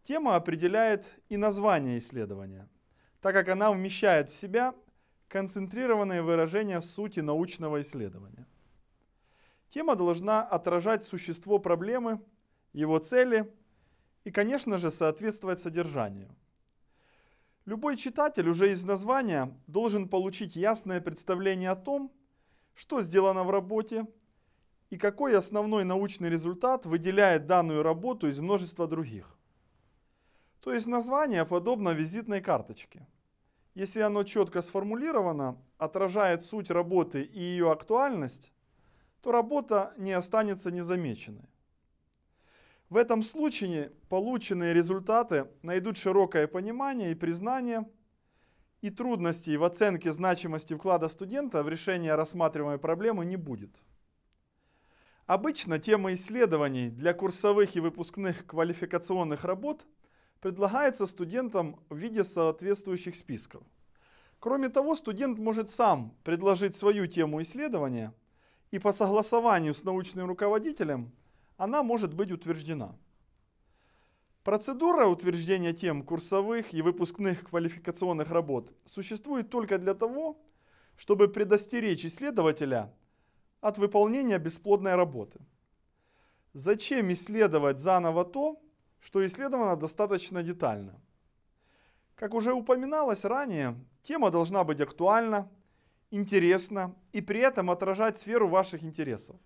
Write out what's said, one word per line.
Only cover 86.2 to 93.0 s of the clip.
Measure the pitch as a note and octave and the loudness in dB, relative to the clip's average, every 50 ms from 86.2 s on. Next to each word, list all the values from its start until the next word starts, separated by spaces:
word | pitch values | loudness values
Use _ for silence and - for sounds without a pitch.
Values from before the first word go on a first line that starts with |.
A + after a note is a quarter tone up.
| _ _ _ _ _ _ _ | _ _ _ _ _ _ _
Зачем | C#3+ C3 F#3 G#3 G#3+ - - C#4+ B3+ G#3 F3+ | -4 2 2 2 2 2 0 0 2 2 2
исследовать | F3+ F3+ - - G#3 A3+ G#3+ G3 D#3+ D3+ C#3+ C#3+ C#3 C3 | 0 -2 -4 -4 4 4 4 6 6 4 4 4 0 2
заново | C#3+ F#3 F#3 F3+ F3 E3 D#3+ F3 F#3 | 2 4 4 4 4 2 2 2 0
то, | F3+ - C#4 C#4+ D#4 D#4 - _ _ _ _ _ _ _ _ | 0 -2 -2 -2 -2 -2 -6 _ _ _ _ _ _ _ _
что | - - - G3 F#3+ | -20 -2 0 0 0
исследовано | F#3 F#3 G#3+ C4+ C#4 C4+ B3+ A3+ G3 F3 | 0 -2 -4 -4 -2 0 0 2 0 0
достаточно | D3+ D#3 D#3 - - G#3 G3+ G3+ F3+ F3+ - F#3 F3+ E3+ | 0 -2 -6 -2 -2 0 0 0 -2 -2 -6 -6 -6 -4
детально? | E3+ F3 F3 D#3+ B2+ G#2+ G#2 G2 G2 - - _ _ _ _ _ _ _ _ _ _ _ _ _ _ _ _ _ _ _ _ _ _ _ | -4 -4 -2 -2 -2 -2 -4 -8 -14 -16 -20 _ _ _ _ _ _ _ _ _ _ _ _ _ _ _ _ _ _ _ _ _ _ _
Как | - A3 G#3 A3 | -8 -8 -2 -2
уже | A#3 G#3+ A#3+ B3+ | 0 2 2 0
упоминалось | B3+ A3+ B3+ B3+ B3+ C4 C#4 D4+ D#4 | 0 2 2 2 2 2 -2 0 0